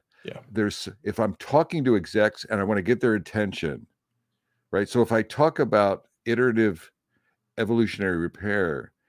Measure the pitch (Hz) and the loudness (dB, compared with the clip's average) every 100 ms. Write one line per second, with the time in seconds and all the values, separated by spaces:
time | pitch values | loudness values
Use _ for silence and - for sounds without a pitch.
0 | _ _ - - - 107 104 - 98 - | _ _ -16 -14 -8 -2 -2 -4 -10 -10
1 | 104 104 107 90 - 147 160 165 127 107 | -6 -2 -2 -4 0 0 2 0 2 2
2 | 82 107 107 - - 107 98 101 90 120 | 2 2 0 0 -4 -2 0 0 0 0
3 | 123 107 82 107 101 - 80 60 - _ | 2 0 -2 -4 -4 -4 -6 -8 -14 _
4 | _ _ _ _ _ _ _ 95 101 120 | _ _ _ _ _ _ _ -2 0 2
5 | 113 113 104 - 156 156 127 107 101 95 | 2 2 0 0 0 2 2 4 4 0
6 | _ _ 117 117 127 113 107 82 - _ | _ _ -2 0 2 2 2 0 -10 _
7 | _ _ _ _ _ - 107 117 107 - | _ _ _ _ _ -6 0 2 0 0
8 | 95 85 85 - 104 104 87 69 55 _ | -2 -2 -4 -6 -4 -2 -2 -4 -10 _